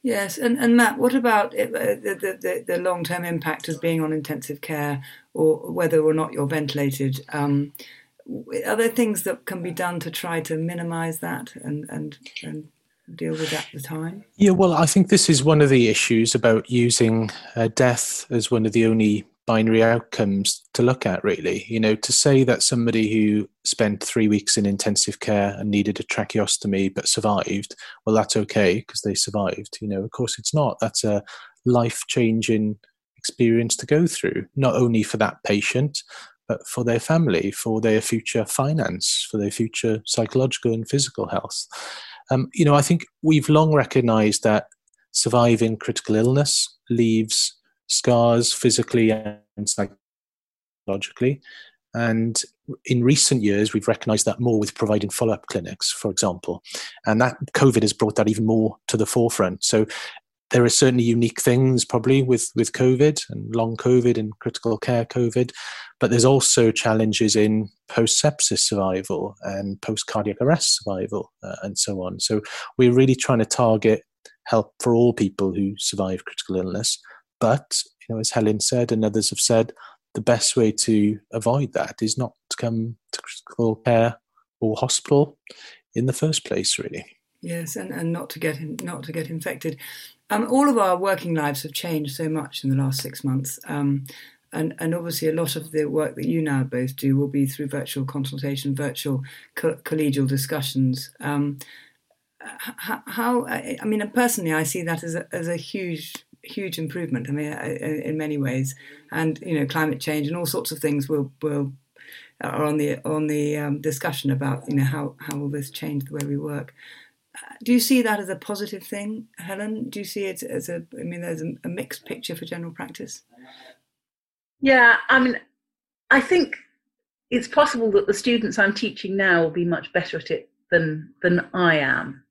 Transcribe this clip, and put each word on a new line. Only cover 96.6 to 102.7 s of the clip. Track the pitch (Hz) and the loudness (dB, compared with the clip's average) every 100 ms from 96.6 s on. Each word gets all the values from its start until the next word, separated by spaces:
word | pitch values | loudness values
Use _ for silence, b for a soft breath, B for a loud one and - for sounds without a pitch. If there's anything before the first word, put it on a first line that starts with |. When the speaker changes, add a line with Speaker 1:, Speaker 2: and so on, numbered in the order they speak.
Speaker 1:
both | 131 123 127 135 | -2 -4 -6 -4
do | 135 135 | 0 0
will | 143 | 0
be | 143 135 | -2 -2
through | - 143 | -4 -8
virtual | 143 - 143 | -8 -8 -8
consultation, | 135 147 135 139 139 139 143 | -6 -6 -8 -6 -6 -6 -6
virtual | 135 143 - 143 131 135 B B | -4 -6 -6 -4 -4 -6 B B
co-, | - 165 160 | -4 -4 -4
collegial | - 156 151 139 135 | -6 -2 0 0 0
discussions. | 139 135 156 135 135 131 131 - _ | -2 -4 -4 -4 0 0 0 -8 _
Um, | 143 143 143 139 B B B B _ _ _ _ | -4 -2 -2 -6 B B B B _ _ _ _
h-, | - - - | -20 -14 -14